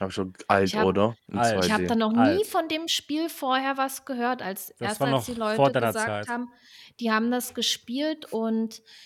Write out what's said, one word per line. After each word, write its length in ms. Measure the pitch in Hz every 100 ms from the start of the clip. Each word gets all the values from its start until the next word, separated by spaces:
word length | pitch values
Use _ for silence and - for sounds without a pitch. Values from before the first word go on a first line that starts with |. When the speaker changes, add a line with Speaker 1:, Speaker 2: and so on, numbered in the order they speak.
Speaker 1:
Aber 100 | 95
schon 220 | 101 95 - -
alt, 220 | 98 95
Speaker 2:
Ich 60 | 104
hab, 100 | 95
Speaker 1:
oder? 320 | 92 110 117 -
In 100 | 107
Speaker 3:
Alt. 260 | 120 101
Speaker 2:
ich 60 | 90
hab 80 | 107
Speaker 1:
zwei 40 |
D. 40 | 90
Speaker 2:
da 60 |
noch 180 | 226 220
nie 60 | 233
Speaker 3:
Alt. 260 | 233 392 427
Speaker 2:
von 220 | 370 320
dem 200 | 311 330
Spiel 400 | - - 302 330
vorher 480 | - 269 262 269 269
was 300 | 269 269 -
gehört, 340 | 247 240 247
als 280 | 190 202 - -
Speaker 3:
Das 20 |
Speaker 2:
erst 200 | - 214
Speaker 3:
war 60 | 139
Speaker 2:
als 20 |
Speaker 3:
noch 140 | 135 107
Speaker 2:
die 80 |
Speaker 3:
vor 60 | -
Speaker 2:
Leute 320 | - 113 139
Speaker 3:
deiner 140 | 127 113
Speaker 2:
gesagt 160 | 107
Speaker 3:
Zeit. 240 | 220 104 107
Speaker 2:
haben, 200 | 240 247 _ _ - - -
die 120 | 233
haben 180 | 214 233
das 240 | 247 -
gespielt 800 | - 220 - - 254 311 311 -
und 500 | 226 226 226 226 - - -